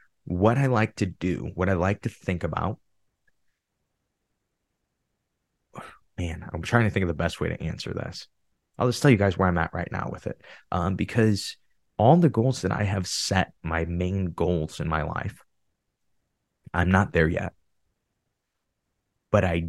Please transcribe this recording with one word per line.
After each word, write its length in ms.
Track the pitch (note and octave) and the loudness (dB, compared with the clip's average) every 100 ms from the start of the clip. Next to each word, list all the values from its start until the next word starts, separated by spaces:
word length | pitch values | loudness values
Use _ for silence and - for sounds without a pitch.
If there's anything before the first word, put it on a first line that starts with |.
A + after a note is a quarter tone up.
| _ _ | _ _
what 340 | - F2+ G#2+ B2 | -8 2 2 4
I 80 | C3+ | 2
like 300 | A#2 A2 - | 2 0 -2
to 100 | G2 | -4
do, 460 | - F2+ E2+ - | -2 -4 -4 -6
what 140 | - F#2 | -2 0
I 60 | |
like 280 | F#2 F#2 G2+ | 2 0 -2
to 60 | A#2 | -6
think 340 | - - F2+ | -8 -6 -4
about, 380 | D#2+ D#2+ E2+ - _ _ _ _ _ _ _ _ _ _ _ _ _ _ _ _ _ _ _ _ _ _ _ _ _ _ _ _ _ - - - _ - | -4 -4 -6 -8 _ _ _ _ _ _ _ _ _ _ _ _ _ _ _ _ _ _ _ _ _ _ _ _ _ _ _ _ _ -20 -20 -20 _ -8
man, 260 | F2 E2 - | -8 -8 -10
I'm 100 | F2 | -10
trying 220 | E2+ A#2 | 0 2
to 60 | G#2+ | 2
think 120 | G#2 | 0
of 40 | F2+ | -2
the 60 | |
best 260 | D2 E2+ - | -2 -4 -4
way 80 | E2 | -6
to 140 | - | -6
answer 320 | D#2+ - - | -8 -8 -8
this. 320 | - - - - _ _ _ _ - | -8 -8 -12 -18 _ _ _ _ -2
I'll 120 | B2 | -2
just 120 | - | 4
tell 80 | D3 | 6
you 60 | G#2+ | 6
guys 220 | G2+ F2+ | 4 2
where 80 | F#2 | 2
I'm 120 | E2+ | 2
at 140 | D#2+ | -2
right 180 | F2+ - | -4 -8
now 160 | - - | -8 -8
with 160 | - - | -8 -10
it. 140 | - - - - | -12 -16 -20 -6
Um, 240 | F2+ F2 F#2 | -2 -2 -2
because 600 | F#2+ A#2+ A2 G2+ - - _ _ _ - | -2 2 2 2 -4 -14 _ _ _ 2
all 200 | A2+ E3+ | 6 6
the 120 | E3 | 6
goals 340 | A2+ B2+ B2+ | 4 0 0
that 100 | F#2 | -2
I 100 | G2+ | -2
have 240 | G2+ G2 F2+ | -2 -2 -4
set, 460 | - - F#2+ - _ | -6 0 0 0 _
my 220 | E2 E2 | -4 -2
main 480 | E2 F2 F2+ G2 F#2 | -2 -2 -2 -2 -2
goals 480 | E2 E2+ F2 D#2 - | -2 0 0 -2 -4
in 80 | E2 | -4
my 140 | D#2 | -2
life, 420 | D#2+ - - - _ _ _ _ _ _ _ _ _ _ _ _ - | -2 -6 -8 -12 _ _ _ _ _ _ _ _ _ _ _ _ -6
I'm 160 | F2 F2 | -2 2
not 220 | F#2+ G#2 | 2 2
there 160 | E2+ D#2+ | 2 2
yet. 240 | F2+ F#2+ - _ _ _ _ _ _ _ _ _ _ _ _ _ _ _ _ _ | 0 -6 -12 _ _ _ _ _ _ _ _ _ _ _ _ _ _ _ _ _
But 140 | G#2 | 2
I 160 | F#2 E2+ | 4 0